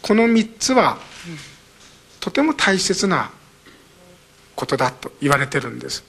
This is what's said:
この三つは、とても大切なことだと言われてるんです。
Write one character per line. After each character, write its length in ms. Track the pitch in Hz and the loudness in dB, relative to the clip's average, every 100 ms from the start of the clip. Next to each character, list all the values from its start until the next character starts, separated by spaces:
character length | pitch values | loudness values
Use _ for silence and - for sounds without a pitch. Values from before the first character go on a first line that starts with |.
こ 100 | - | -2
の 140 | 214 233 | 0 2
三 200 | 226 220 - | 2 0 -4
つ 140 | - | 2
は、 260 | 254 156 - - - 175 156 - - - - - - - - | 4 2 0 -12 -18 -14 -14 -16 -20 -20 -20 -20 -20 -20 -10
と 100 | - | -4
て 140 | - | 2
も 100 | 302 | 2
大 240 | 294 - 190 | 2 2 2
切 300 | - 180 202 | 0 0 2
な 240 | 156 104 - - - - - - - - - _ - - - | 2 -2 -10 -20 -20 -20 -20 -20 -20 -20 -20 _ -20 -14 -8
こ 120 | 127 | -4
と 100 | 131 | 0
だ 140 | 127 | 0
と 200 | 131 - - | -2 -14 -2
言 120 | 143 | 2
わ 60 | 143 | 2
れ 100 | 135 | 2
て 120 | 143 | -2
る 120 | 123 | -4
ん 80 | 117 | -10
で 100 | 123 | -10
す。 140 | - | -10